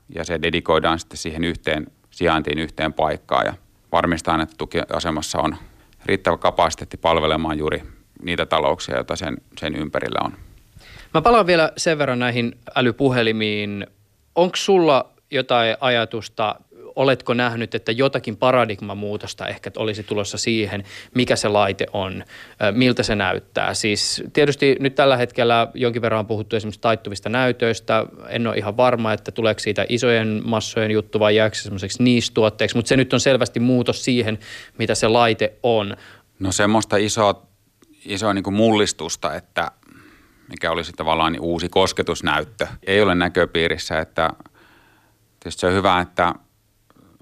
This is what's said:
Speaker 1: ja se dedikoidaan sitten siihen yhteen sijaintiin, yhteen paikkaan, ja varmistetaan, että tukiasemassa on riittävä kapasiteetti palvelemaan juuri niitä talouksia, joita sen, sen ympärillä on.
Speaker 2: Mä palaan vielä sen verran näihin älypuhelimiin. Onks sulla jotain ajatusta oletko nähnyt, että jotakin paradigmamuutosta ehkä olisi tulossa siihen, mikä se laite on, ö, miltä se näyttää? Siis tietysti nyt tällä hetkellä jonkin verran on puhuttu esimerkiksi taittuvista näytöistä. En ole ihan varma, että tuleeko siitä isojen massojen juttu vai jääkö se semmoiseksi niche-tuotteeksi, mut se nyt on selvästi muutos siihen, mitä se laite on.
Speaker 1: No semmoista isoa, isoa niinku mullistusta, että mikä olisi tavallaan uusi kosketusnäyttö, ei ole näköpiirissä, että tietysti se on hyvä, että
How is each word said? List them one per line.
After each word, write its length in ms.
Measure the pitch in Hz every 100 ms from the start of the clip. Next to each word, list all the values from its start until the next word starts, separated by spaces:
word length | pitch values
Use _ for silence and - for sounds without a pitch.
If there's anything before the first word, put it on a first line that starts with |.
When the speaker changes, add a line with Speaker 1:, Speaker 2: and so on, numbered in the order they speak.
| -
Speaker 1:
ja 100 | 85
se 180 | 82 82
dedikoidaan 560 | 85 85 - 80 82 82
sitten 200 | - 76
siihen 260 | 82 80
yhteen 420 | 85 78 - 78 - - _
sijaintiin, 480 | - 85 80 76 78
yhteen 340 | 80 - 78
paikkaan, 540 | - 78 76 - 65 52
ja 80 | - _ _ _
varmistetaan, 480 | 82 85 85 - 80
että 140 | 76 -
tukiasemassa 800 | 78 85 - 76 82 76 76 -
on 180 | 78 76 - - _ _ -
riittävä 300 | 98 - 85
kapasiteetti 600 | 92 - 85 - - -
palvelemaan 600 | 82 82 78 78 80 76
juuri 240 | 76 78 - - _ -
niitä 240 | - 85 80
talouksia, 480 | 80 69 76 -
joita 220 | 64 62 82
sen, 200 | 76 - - -
sen 180 | 80 73
ympärillä 420 | 76 - 62 -
on. 80 | - - - - _ - - - -
Speaker 2:
Mä 80 | 160
palaan 240 | 160 240 180
vielä 260 | 175 156 -
sen 220 | - 156
verran 200 | 139 123
näihin 400 | 123 120 117 - -
älypuhelimiin. 1120 | - 123 113 139 127 113 110 107 104 104 101 95 _ _ _ _
Onks 300 | - 180 175
sulla 460 | - 190 165 135 - _ _
jotain 460 | 135 131 123 113 107
ajatusta 760 | 131 120 113 113 104 - 107 - _ - - -
oletko 360 | 135 127 -
nähnyt, 400 | 120 123 117 113
että 180 | 113 -
jotakin 440 | 117 135 135 117 104
paradigmamuutosta 1120 | 131 127 113 98 104 98 104 104 110 - -
ehkä 220 | 101 - -
olisi 260 | 110 107
tulossa 360 | 101 104 101 -
siihen, 460 | - 113 101 101 98 - -
mikä 220 | 123 123 117
se 120 | 110
laite 380 | 101 98 98 -
on, 320 | 104 95 95 - - - -
ö, 100 | 107
miltä 300 | 107 127 120
se 120 | 113
näyttää? 600 | 104 95 92 - - 98
Siis 480 | 98 110 101 - - -
tietysti 440 | - 143 135 139 131
nyt 140 | 135
tällä 220 | 135 139 127
hetkellä 520 | 123 - 120 117 117
jonkin 280 | - 123 117
verran 180 | 110 110
on 60 | 98
puhuttu 300 | 107 107 113
esimerkiksi 240 | 107 98
taittuvista 480 | 117 110 - 101 -
näytöistä. 800 | 120 127 120 117 110 - 110 - - 117
En 180 | 120 117
ole 100 | 107
ihan 200 | 104 107
varma, 360 | 127 120 110
että 200 | 107 -
tuleeko 280 | - 110 107
siitä 260 | - 101 98
isojen 540 | 120 123 117 110 107
massojen 460 | - 110 - - 110
juttu 300 | 107 104 107
vai 160 | 107 107
jääkö 200 | 107 -
se 60 |
semmoiseksi 400 | 107 95 98 -
niche-tuotteeksi, 760 | 123 120 - - 110 - 107 120
mut 100 | 113
se 100 | 135
nyt 160 | 131
on 80 | 127
selvästi 400 | 139 131 120 -
muutos 440 | 120 127 120 117
siihen, 340 | - 123 110 107 - - - -
mitä 160 | 113
se 140 | 110 113
laite 440 | 117 117 110 107 -
on. 340 | 123 113 101 104 - - _ -
Speaker 1:
No 140 | 95
semmoista 440 | - 104 110 107 104
isoa, 500 | 107 117 104 95 _ _ _ _ _ _
isoa 300 | - 98 107
niinku 160 | 98 95
mullistusta, 840 | 98 113 107 98 - 80 - 78
että 360 | 78 - - 82 - _ - - - _ _ -
mikä 220 | - 87
olisi 220 | 82 82
tavallaan 440 | - 80 80 80 80
uusi 280 | 82 85 85
kosketusnäyttö, 1000 | 95 92 - 95 78 82 76 73 - - - -
ei 160 | 98
ole 120 | 101
näköpiirissä, 840 | 87 87 90 85 82 82 80 - 80
että 320 | 80 - 82 - - _ _ _ _ _ _ _ _ _
tietysti 200 | 87 -
se 60 | 92
on 60 |
hyvä, 280 | 95 95 90
että 340 | 87 - 87 - _ _ _ _ _ _ _ _